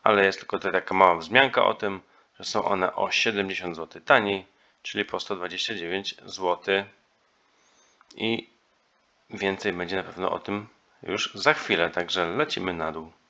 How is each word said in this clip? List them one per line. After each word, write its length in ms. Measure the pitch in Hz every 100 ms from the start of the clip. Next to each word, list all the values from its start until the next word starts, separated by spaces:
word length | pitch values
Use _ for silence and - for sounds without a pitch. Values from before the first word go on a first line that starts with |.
ale 220 | - 104
jest 140 | 98 -
tylko 180 | - 98
tutaj 160 | 98
taka 220 | 90 -
mała 220 | 95 92 85
wzmianka 480 | 80 120 135 123
o 100 | 98
tym, 260 | 104 104 95 _ _ _ _
że 60 |
są 200 | - 107
one 300 | - 98 92
o 160 | - 95
siedemdziesiąt 680 | - 120 104 95 92 90 82
złotych 280 | 80 -
taniej, 420 | - 135 104 98 95 _ _ _
czyli 220 | - 104
po 160 | 101 95
sto 160 | - 98
dwadzieścia 380 | 90 90 -
dziewięć 400 | 107 85 92 98 -
złotych. 640 | - 95 92 87 - 98 101 _ _ _ _ _ _ _ _ _ _ _ _ -
I 340 | 110 117 - _ _ _ _ _ _ _ _
więcej 420 | 101 98 95 104
będzie 240 | 87 87 95
na 60 |
pewno 280 | 82 - 92
o 80 | 92
tym 300 | - 104 110 _ _ _
już 320 | - 98 -
za 200 | 101 135
chwilę, 360 | 151 - 95 82
także 360 | 78 87 95 85
lecimy 480 | 101 151 - 92
na 180 | 85 80
dół. 200 | 78 80 _